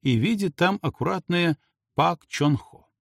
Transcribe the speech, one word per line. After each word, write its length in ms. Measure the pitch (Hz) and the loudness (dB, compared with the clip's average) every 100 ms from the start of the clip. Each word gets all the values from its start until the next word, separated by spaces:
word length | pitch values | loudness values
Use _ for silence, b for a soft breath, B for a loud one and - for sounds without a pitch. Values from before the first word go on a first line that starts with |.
и 140 | 135 120 | 0 0
видит 400 | 147 220 196 - | 2 0 -2 0
там 240 | 175 202 | 0 0
аккуратное 760 | 151 - - 190 - 175 170 151 _ _ _ - | -6 -4 -4 -4 -2 0 0 -2 _ _ _ -2
"Пак 300 | 160 175 _ | 0 -2 _
Чон 300 | - 147 143 | -2 2 0
Хо". 320 | - - _ _ _ | -4 -20 _ _ _